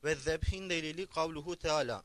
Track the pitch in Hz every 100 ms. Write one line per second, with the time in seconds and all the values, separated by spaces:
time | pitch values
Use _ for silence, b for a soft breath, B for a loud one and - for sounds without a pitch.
0 | 147 147 139 160 - 190 190 165 156 165
1 | 190 160 160 156 160 175 160 151 123 104